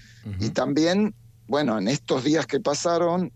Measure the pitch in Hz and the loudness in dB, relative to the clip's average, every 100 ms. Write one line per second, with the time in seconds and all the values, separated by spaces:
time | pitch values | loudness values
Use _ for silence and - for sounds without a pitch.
0 | - - 110 92 107 - 131 143 165 190 | -20 -18 -12 -4 -4 -2 0 2 2 2
1 | 208 - - - - 139 143 110 95 143 | 0 -4 -16 -20 -4 -2 0 0 0 -2
2 | - 143 120 156 139 139 139 143 175 170 | -2 -2 2 0 0 -2 -2 -2 0 2
3 | 170 180 180 | 2 0 -2